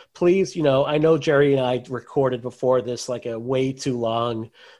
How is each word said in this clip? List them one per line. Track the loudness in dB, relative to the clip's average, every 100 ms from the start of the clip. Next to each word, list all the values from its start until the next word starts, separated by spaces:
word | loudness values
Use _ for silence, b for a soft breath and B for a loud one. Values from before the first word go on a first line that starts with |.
| B
please, | -2 2 2 0
you | 0
know, | 2 2
I | 2 2
know | 2 2
Jerry | 2 4 4
and | 2
I | 0 -2 -6
recorded | -10 -6 0 0 -2
before | -8 -4 0 2
this, | 0 -6 -8
like, | -8
a | -8 -8
way | -2 -2 -2
too | -4 -4 -2
long | -2 0 -2 -4 -8 b b b